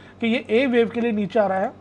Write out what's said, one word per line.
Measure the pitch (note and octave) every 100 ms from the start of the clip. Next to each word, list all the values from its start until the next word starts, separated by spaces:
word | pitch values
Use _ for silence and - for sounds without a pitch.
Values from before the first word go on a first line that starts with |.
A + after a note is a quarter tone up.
| - -
कि | A#3
ये | A#3+ -
ए | A3 C#4
wave | A#3+ A3+
के | A#3
लिए | A#3
नीचे | G#3+ G3 A#3
आ | G3
रहा | F#3+
है। | G#3+ -